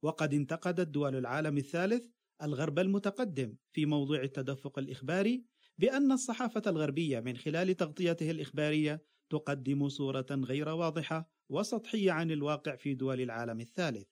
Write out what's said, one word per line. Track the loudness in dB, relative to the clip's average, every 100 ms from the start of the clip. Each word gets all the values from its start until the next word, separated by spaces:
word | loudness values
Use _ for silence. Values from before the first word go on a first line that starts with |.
وقد | -4 0 2
انتقدت | 2 0 -2 -2 0 0
دول | 2 0 0
العالم | -2 0 0 0
الثالث | 0 0 2 2 -2 _ _ _
الغرب | -4 -2 0 2
المتقدم | 4 4 0 -2 -2 -2 -4 -6 _
في | -2 2
موضوع | 2 2 0
التدفق | -2 -4 -4 -6 -6 -6
الإخباري | -6 -6 -2 2 2 2 -4 _ _ 2
بأن | 2 6 4
الصحافة | 4 0 -2 -2 0 0
الغربية | 2 0 0 0 0
من | -2 -4
خلال | -2 0 2 2
تغطيته | 0 0 0 0 -2
الإخبارية | -2 -4 -2 0 2 2 -2 -10 _ _
تقدم | -4 -2 -4 0 2 0
صورة | 0 -2 -2 -2
غير | -2 0 -2 -2
واضحة | 0 0 -2 -2 -4 -6 _ _
وسطحية | -2 0 -2 -2 2 4
عن | 4 2
الواقع | 0 0 -2 -2 -6
في | -4
دول | -2 0 0
العالم | -2 -4 -4 -6
الثالث، | -8 -2 -2 -2 -10